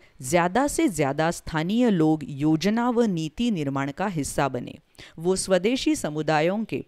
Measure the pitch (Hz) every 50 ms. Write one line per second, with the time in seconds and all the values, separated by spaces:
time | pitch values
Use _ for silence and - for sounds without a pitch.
0 | - _ _ - 131 127 160 170 170 180 180 247 285 285 - - 330 269 170 147
1 | 147 131 143 151 156 165 170 - - - - 151 160 180 214 240 247 240 196 165
2 | 156 156 156 156 - - 147 131 147 156 156 160 - 202 220 233 233 247 233 226
3 | 240 220 180 160 160 156 - - 233 240 208 160 147 139 139 135 139 147 139 -
4 | 185 214 175 147 135 - - - 143 135 131 123 - - - - - _ _ -
5 | - - - 160 165 180 185 185 - 185 190 180 175 220 262 254 - 311 311 -
6 | - 156 151 151 156 151 156 151 156 175 196 226 220 - 143 127 -